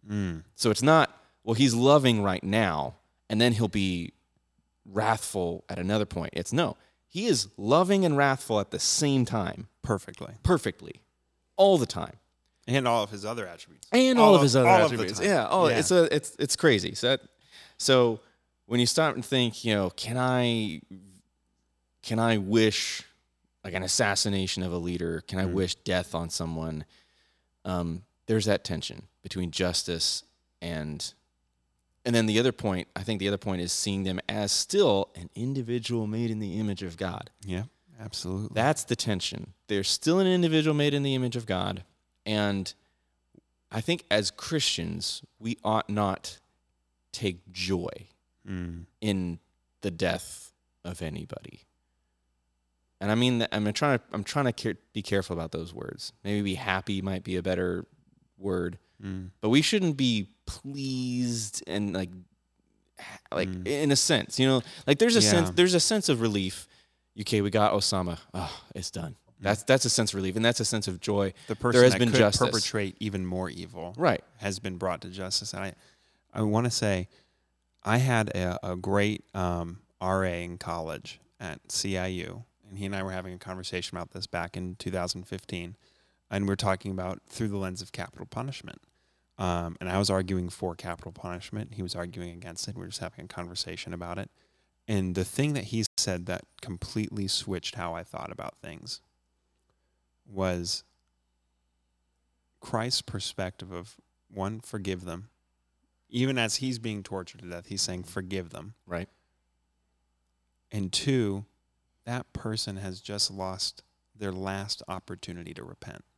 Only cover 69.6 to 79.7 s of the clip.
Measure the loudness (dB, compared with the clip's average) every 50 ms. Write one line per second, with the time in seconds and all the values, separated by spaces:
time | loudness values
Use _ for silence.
69.6 | 4 4 4 6 6 2 2 2 2 0 0 -2 -2 -2 0 2 2 2 2 2
70.6 | 0 0 -2 -2 -2 -4 -6 -4 -2 0 0 2 0 0 -4 -8 -8 -8 -6 -2
71.6 | 0 4 8 10 10 10 8 6 4 4 6 6 6 6 6 4 2 2 2 0
72.6 | -2 0 -2 -2 -4 -4 -6 _ -6 -4 -4 -4 -4 -4 -4 -4 -4 -6 -8 -10
73.6 | -12 -12 -12 -12 -12 -12 -6 2 2 2 2 2 -4 _ _ -6 -4 -4 -4 -4
74.6 | -6 -8 -6 -4 -2 -2 -2 -4 -8 -14 -10 -10 -6 -4 -4 -4 -4 -4 -8 -8
75.6 | -8 -8 -10 _ _ _ _ _ _ _ _ _ _ _ -4 -2 0 2 2 2
76.6 | 2 2 0 0 2 2 2 0 -2 -6 _ _ _ _ _ _ _ _ _ _
77.6 | _ _ _ _ _ 0 2 2 2 2 2 2 0 0 -2 -2 -2 -2 -2 -4
78.6 | -6 -6 -6 -6 -2 0 2 2 2 2 0 -4 -10 _ -6 -2 -2 -2 -2 -2
79.6 | -4 -8